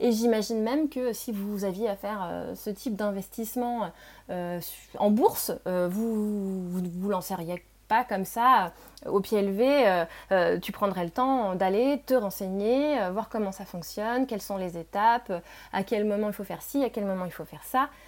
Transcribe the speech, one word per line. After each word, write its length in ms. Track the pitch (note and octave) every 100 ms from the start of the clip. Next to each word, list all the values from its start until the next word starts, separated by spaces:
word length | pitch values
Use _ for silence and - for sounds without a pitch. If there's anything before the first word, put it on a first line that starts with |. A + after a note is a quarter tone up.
Et 120 | B3
j'imagine 500 | A3 A#3 A3 G#3 A3+
même 280 | A3 C#4+ D4+
que 240 | B3+ B3+
si 180 | G#3+ -
vous 320 | G#3 G3+ G#3
aviez 240 | G3 F#3 A3+
à 80 | G3+
faire, 240 | G3+ G#3+
euh, 300 | F3 F3 -
ce 140 | F#3 -
type 260 | G3 C4
d'investissement, 960 | G3+ G#3 G3 F#3+ - A3 B3 A#3+ A#3+ F3+ - - - -
euh, 320 | F3+ F3 F3
su-, 380 | - - - -
en 120 | G#3
bourse, 400 | G#3+ F#4+ - - - -
euh, 220 | F3+ F3+
vous, 760 | F#3+ A3+ G#3+ G#3 G#3 G3 F#3+ F3+
vous, 140 | F3+ F3+
vous 140 | F3 G3
lanceriez 560 | F#3 - F#3 E3 F3+ - _ -
pas 160 | A3+
comme 200 | B3 F#3+ F#3+
ça, 400 | A3+ B3 A#3+ F3 - - - -
euh, 40 |
au 100 | G3
pied 200 | F#3+ G#3+
levé, 480 | G3 G3 B3+ C#4+ A3
euh, 160 | F3+ E3 - -
euh, 260 | F#3+ E3+ F3+
tu 140 | -
prendrais 320 | - G3+ F#3
le 60 | F3
temps 440 | - B3+ C4 G3+
d'aller 480 | F#3 F#3+ G3 C4 C#4+
te 100 | -
renseigner, 880 | C4 G3+ - F#3+ F#3+ G#3+ B3+ D4+ C4+
euh, 120 | F#3
voir 180 | G3 G#3+
comment 220 | A3+ G3+
ça 120 | F#3+
fonctionne, 640 | F#3+ F3+ D#3+ - A3 B3 C4
quelles 160 | G#3+
sont 160 | - G3
les 180 | F#3 E3+
étapes, 540 | E3 G3+ A3 A#3+ A#3+
euh, 100 | F3 - - -
à 120 | -
quel 200 | G3 A3
moment 220 | G#3 G3+ G#3
il 60 |
faut 100 | G3+
faire 160 | G3+ E3+
ci, 240 | - C#4+
à 60 | B3+
quel 160 | A3+ G3+
moment 180 | F#3+
il 60 | F3+
faut 140 | -
faire 200 | D#3 D3+
ça. 240 | - B3+ C#4 -